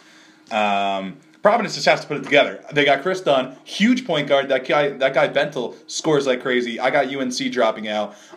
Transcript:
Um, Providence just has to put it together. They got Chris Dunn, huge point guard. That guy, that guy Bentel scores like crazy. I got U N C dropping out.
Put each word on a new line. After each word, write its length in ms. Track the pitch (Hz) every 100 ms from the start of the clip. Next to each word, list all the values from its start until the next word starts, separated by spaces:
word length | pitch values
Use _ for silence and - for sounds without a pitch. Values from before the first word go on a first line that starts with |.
| - - - _ -
Um, 640 | 110 104 101 98 98 95 82 _ _
Providence 320 | 208 226 175
just 120 | 147 180
has 140 | 147
to 40 | -
put 120 | 143
it 40 |
together. 400 | - 139 117 95 -
They 120 | 147
got 180 | 143 139
Chris 180 | 185 185
Dunn, 360 | 156 135 123 -
huge 420 | - - 220 247 -
point 220 | 151 143
guard. 200 | 139 135
That 180 | 131 131
guy, 220 | 147 143
that 220 | 123 135
guy 160 | 160 143
Bentel 460 | 139 156 139 113 - -
scores 340 | - 156 147 131
like 140 | 123
crazy. 380 | 135 123 117 113
I 120 | 131
got 200 | 147 135
U 100 | 139
N 120 | 127
C 160 | 123 131
dropping 400 | 123 110 110 107
out. 260 | 107 104 - -